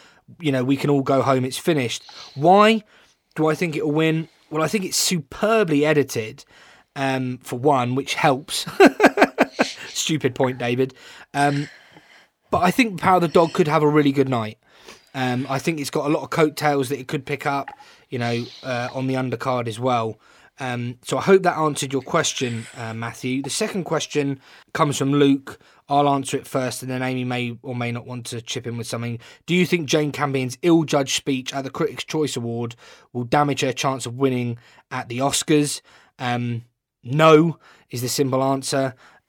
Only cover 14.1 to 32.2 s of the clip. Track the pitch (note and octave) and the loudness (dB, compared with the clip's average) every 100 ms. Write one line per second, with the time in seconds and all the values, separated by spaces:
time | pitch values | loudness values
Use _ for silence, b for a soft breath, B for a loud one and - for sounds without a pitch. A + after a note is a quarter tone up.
14.1 | C#3 C3 B2 A2 A2 B B B B _ | 2 0 -2 -4 -10 B B B B _
15.1 | C3 B2+ B2 C#3 C3+ F3 D#3+ C3+ D#3 C#3+ | -4 -2 -2 -2 -4 -2 -4 -4 -2 0
16.1 | D#3+ C3+ - D#3+ D3 D3+ C#3+ B2+ C3+ C3 | -2 -2 0 0 2 0 0 -2 -6 -6
17.1 | D#3 B2 C#3+ D3 C#3 C3+ b b b _ | -8 -6 -6 -4 -4 -6 b b b _
18.1 | B2 A#2+ A#2 A#2+ - C3+ A#2+ B2 C3 C3 | -6 -2 -4 -6 -10 -8 -6 -6 -4 -2
19.1 | C3 C3 A#2+ C3+ B2+ A#2 A2 B2+ B2 A2+ | -2 -4 -4 -2 -2 -4 -4 -2 0 -2
20.1 | G#2 b b b - C3 A#2+ A#2+ B2 - | -8 b b b -12 -8 -6 -8 -10 -6
21.1 | C3+ C#3+ F#3+ F3 D#3 D#3 C#3 C#3 C3+ - | -2 4 6 4 0 -2 -2 -4 -4 -2
22.1 | E3+ D3 - B2 A#2 A#2 - A2+ A2+ A#2 | -2 -2 -2 -4 -6 -10 -12 -10 -8 -10
23.1 | A2+ B2+ C3 C#3 - G#3+ G3+ D#3+ D#3 - | -8 -6 -4 -4 -4 -4 -4 -4 -4 -2
24.1 | D3 C#3 C3+ b b _ - D#3 C3+ C#3 | -2 -2 -4 b b _ -2 -2 0 0
25.1 | C#3+ C#3+ C#3 - - b b - C#3+ C#3+ | 4 4 4 -2 -18 b b -2 2 4
26.1 | C#3 B2+ C#3 - C#3 B2+ - C3 B2+ C3 | 2 -2 -6 -4 -4 -4 -6 -8 -6 -4
27.1 | B2+ B2 B2 A#2+ A#2+ C3+ B2 A#2+ A#2 A2+ | -4 -4 -4 -6 -8 -10 -6 -6 -8 -10
28.1 | B2 A#2+ A#2 - B2 A#2 A#2 A2+ A#2 A#2+ | -12 -10 -12 -10 -10 -8 -10 -8 -6 -6
29.1 | A#2 B B - F3 F3 F3+ C#3+ D#3 D3+ | -8 B B 0 2 2 0 0 0 0
30.1 | C3+ C#3+ C3+ B2+ B2 F3 E3 D3+ D3 C3+ | -2 -2 -2 -4 -2 4 4 4 0 0
31.1 | - - C3+ B2+ C#3 C3+ - - A#2+ - | -4 -2 -4 -4 -8 -6 -4 -4 -6 -6
32.1 | D#3 | -2